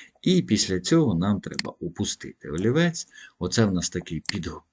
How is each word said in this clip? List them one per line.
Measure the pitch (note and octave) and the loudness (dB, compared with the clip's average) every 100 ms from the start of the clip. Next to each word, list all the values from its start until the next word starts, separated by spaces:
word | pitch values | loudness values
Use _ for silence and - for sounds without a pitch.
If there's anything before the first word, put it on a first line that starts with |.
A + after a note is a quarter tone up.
| - _ | -20 _
І | - F#3 | 2 2
після | A#2 G#2 - F#2 | 4 2 2 -2
цього | - E3 C#3+ | 2 4 4
нам | E2+ G2 G2+ | 2 2 0
треба | - - - - | -2 -8 -8 -8
опустити | - - G#2 - - - C2 | -8 -4 -6 -6 -12 -14 -8
олівець. | D#2 G#2+ C#3+ E3+ E3 - - - - | -2 0 2 2 -2 -10 -18 -20 -8
Оце | E2+ - | -2 2
в | A2 | 2
нас | F2+ E2 | 2 -2
такий | F2+ - D#2+ | -6 -6 -6
підг-, | - G2+ E2 D2+ - | -4 -6 -6 -10 -16